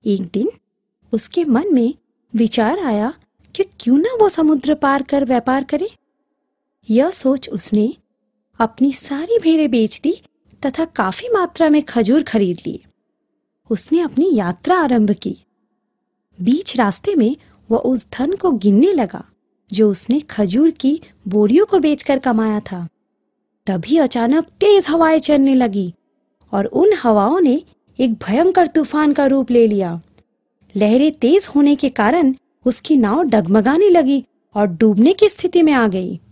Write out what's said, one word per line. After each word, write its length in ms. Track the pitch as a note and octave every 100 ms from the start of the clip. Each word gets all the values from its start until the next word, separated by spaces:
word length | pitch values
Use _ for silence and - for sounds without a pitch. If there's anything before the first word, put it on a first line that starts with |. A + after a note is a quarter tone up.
| A3+
एक 160 | G3
दिन 280 | F3 G3 D4 - _ _ _ _ _
उसके 320 | A3+ - -
मन 300 | D#4+ A#3 F#4+
में 200 | C#4 A#3 D#4 _ _ _
विचार 440 | A3 A3+ - A3 F4
आया 360 | E4 G#3 A3 D#4+ _ _ _
कि 80 | -
क्यों 360 | G4 _ - C4+
ना 160 | G4 B4
वो 80 | G#4
समुद्र 460 | E4+ D#4 D4+ B3+
पार 280 | D4 C#4+ C#4
कर 220 | C4+ C#4+
व्यापार 400 | C4 B3+ A#3+ C4+
करे। 260 | C4+ D4 G4 - _ _ _ _ _ _ _ _ -
यह 200 | A3 D4+
सोच 380 | - C4+ C4+ -
उसने 460 | F#3+ - G#3 G#3+ - _ _ _ _ _ _
अपनी 320 | A3+ - C4+
सारी 460 | C4 - C#4 E4+ A4+
भेड़ें 320 | D#4+ D#4+ D4+
बेच 300 | A#3 A3 -
दी 220 | D4 G4 _ _ _ _ C#4
तथा 180 | C4
काफी 440 | D#4+ - F#3+ - A#4+
मात्रा 400 | A4 F4 - D#4+
में 140 | D4+
खजूर 400 | D4 A#3+ G3+ C#4+
खरीद 360 | - A3 G3 E3+ E3+
लिए। 160 | - _ _ _ _ _ _ _ _ _
उसने 300 | A3 - E4
अपनी 360 | E4 A#3 F4+ C4
यात्रा 420 | F3 F3 - F#4
आरंभ 320 | D4+ B3 G#3
की। 260 | G#3 - - _ _ _ _ _ _ _ _ _ _
बीच 340 | F3+ C#4+ G4 -
रास्ते 380 | D4+ D4 -
में 220 | F#4+ A3 D4+ _ _ _
वह 80 | A3+
उस 280 | - B3+ - -
धन 180 | C#4+ G4
को 140 | F#4
गिनने 420 | B3 G3 G3 E4
लगा 320 | F4+ G3+ - - _ _ _ _
जो 180 | F#3+ G#3+
उसने 300 | F#3+ - C4+
खजूर 500 | D4 - G#3 G#3 D#4+
की 300 | D#4+ C4 D#4+ - _ G#3
बोरियों 380 | G3+ G#3 C4+ G#4+
को 120 | F#4+
बेचकर 400 | D4+ D4 - C#4
कमाया 420 | C4+ A3 A3 G#3
था। 280 | G#3 F#3 E3+ _ _ _ _ _ _ _ -
तभी 300 | F#3 F#3 D#4+
अचानक 480 | C4+ B3 A#3 D4+
तेज 420 | - _ G4+ G4+ D#4+
हवाएं 300 | E4 D#4+ D#4+
चलने 360 | D#4 D4 C4+
लगी 400 | C4 A#3+ G3+ F3+ - _ _ _ _ _
और 120 | G3
उन 280 | G3+ - F#4+
हवाओं 480 | G4 A#3+ G#3+ G3+ E4+
ने 220 | D#4 C4+ - _ _ -
एक 140 | C4
भयंकर 520 | A3 - A3 F4 F#4 F4
तूफान 460 | - C#4+ D4+ D4+
का 140 | C#4+ C#4
रूप 240 | C4+ C4
ले 160 | A#3+ A3+
लिया। 360 | G#3 F3+ E3+ - _ _ _ _ _ _ G3+
लहरें 360 | G#3 A#3+ D4+
तेज 340 | D4+ A#3+ F#4 G4
होने 300 | C#4+ C#4+ C#4+
के 120 | C#4
कारण 460 | C4 G#3 E4 C#4+ C4 _ _
उसकी 320 | - - - D4
नाव 260 | G#3+ B3
डगमगाने 680 | E4 A3 E3 G#3 G#3+ D#4 G#4
लगी 360 | F4 C4 C#4 - _ _
और 120 | G#3 G#3
डूबने 460 | E3 A3 G3 B3
की 160 | G4 G#4
स्थिति 340 | - F4+ F4+
में 100 | D#4+
आ 160 | C#4 A3+
गई। 320 | F#3 F3+ F3 _